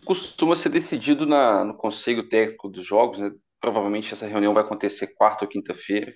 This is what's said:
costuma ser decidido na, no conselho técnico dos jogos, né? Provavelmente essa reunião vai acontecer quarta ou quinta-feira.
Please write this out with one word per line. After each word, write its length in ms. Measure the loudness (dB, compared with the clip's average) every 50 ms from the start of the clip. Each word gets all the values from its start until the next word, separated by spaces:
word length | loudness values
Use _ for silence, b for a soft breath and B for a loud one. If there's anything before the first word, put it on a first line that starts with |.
| -2
costuma 500 | -2 -2 -2 -4 -8 -4 0 2 2 2
ser 140 | 2 0 0
decidido 560 | 0 -2 -2 -2 -6 -2 0 0 2 2 2
na, 380 | 2 4 4 6 4 4 2 0
no 100 | -2 -4
conselho 560 | -6 -6 -6 -6 -4 -4 -2 -2 -2 -2 2
técnico 400 | 2 2 2 2 -2 -8 -12 -12
dos 160 | -12 -12 -6
jogos, 320 | 0 2 2 2 2 0
né? 140 | -4 -8 -8 -8 -12 _ _ _ _
Provavelmente 540 | -4 -2 -2 0 -2 -2 -2 -4 -6 -8 -10
essa 140 | -10 -8
reunião 260 | -4 -2 2 2 4 4
vai 100 | 4 2
acontecer 440 | 2 -2 -4 -4 -4 -4 -6 -8 -6 _
quarta 280 | 2 2 2 2 0 -6
ou 60 | -6
quinta-feira. 640 | -6 -6 -6 -8 -10 -10 -6 -4 -2 -2 -2 -6 -10